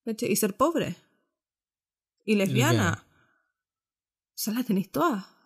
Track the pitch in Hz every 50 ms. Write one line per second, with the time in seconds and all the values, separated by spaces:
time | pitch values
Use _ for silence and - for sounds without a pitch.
0 | - 233 220 - 240 226 214 - - 196 196 - 262 330 339 269 180 - 175 -
1 | _ _ _ _ _ _ _ _ _ _ _ _ _ _ _ _ _ _ _ _
2 | _ _ _ _ _ 208 220 202 190 - 131 127 - - - - 190 - - -
3 | - _ _ _ _ _ _ _ _ _ _ _ _ _ _ _ _ _ _ _
4 | _ _ _ _ _ _ _ - - 214 214 247 254 - 196 196 180 - - 269
5 | 320 339 240 190 196 - _ _ _